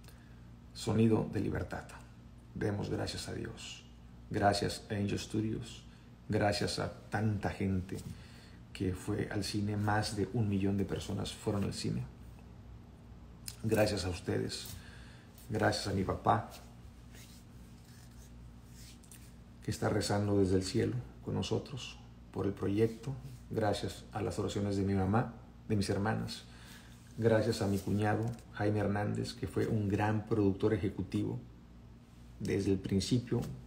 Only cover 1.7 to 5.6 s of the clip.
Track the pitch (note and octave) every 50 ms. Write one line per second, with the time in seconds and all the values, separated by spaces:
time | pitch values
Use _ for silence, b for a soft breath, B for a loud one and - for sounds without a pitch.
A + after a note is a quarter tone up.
1.7 | - - - - - - - - - - - - - - - - - G2 - G#2+
2.7 | G2+ G2+ G2+ G2 G#2 G2 G2 F#2+ - F#2+ - - - - - - - - - -
3.7 | - - - - - - - - - - - - - G#2 G2+ G2+ G2+ - - -
4.7 | - - - - G#2+ G2+ G2+ G2+ F#2 F2+ - - - A2 G#2+ A2 A2 C#3